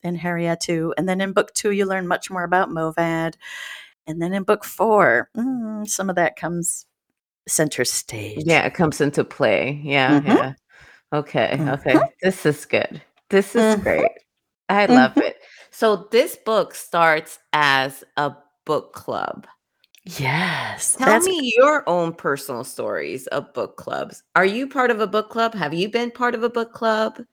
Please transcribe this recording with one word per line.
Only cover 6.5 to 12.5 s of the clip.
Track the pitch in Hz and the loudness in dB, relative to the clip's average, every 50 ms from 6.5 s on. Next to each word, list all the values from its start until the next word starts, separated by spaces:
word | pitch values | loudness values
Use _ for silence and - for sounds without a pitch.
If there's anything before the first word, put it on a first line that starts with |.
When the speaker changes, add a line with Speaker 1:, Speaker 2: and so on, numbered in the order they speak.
| 175 170 170 - - - - _ _ _ _ _ _ _ _ _ _ _ _ | -4 -4 -4 -4 -6 -8 -12 _ _ _ _ _ _ _ _ _ _ _ _
Speaker 1:
center | - - - 156 143 - - 123 | -4 0 0 0 0 0 -2 -2
stage. | - - - - - - 110 104 101 104 156 151 | -2 -2 -6 -8 -8 -10 -10 -10 -10 -8 -4 0
Speaker 2:
Yeah, | 165 165 143 - | 2 4 4 2
it | 139 - | 2 0
comes | - 175 151 - - 151 | 0 0 2 2 2 0
into | 143 - - 135 | 0 0 0 -2
play. | - - - 139 110 101 69 80 127 143 147 147 | -4 -2 0 2 2 4 2 0 -2 -4 -6 -4
Yeah, | 143 143 139 131 - 151 143 | -2 0 2 4 4 4 4
Speaker 1:
Mm-hmm. | 143 196 | 4 4
Speaker 2:
yeah. | 226 392 - 135 139 - _ _ _ - - - - _ _ _ - | 2 2 2 0 -6 -12 _ _ _ -20 -20 -20 -20 _ _ _ -4
Okay, | 147 143 - - 139 113 - - 139 | -4 -4 -2 0 0 0 2 0 -2
Speaker 1:
Mm-hmm. | 156 139 | -2 -2
Speaker 2:
okay. | 131 135 - 147 127 - 640 679 - _ - | -2 -2 2 4 4 4 4 2 -2 _ -2
This | 190 185 - - | -2 -2 0 0
is | 151 | 0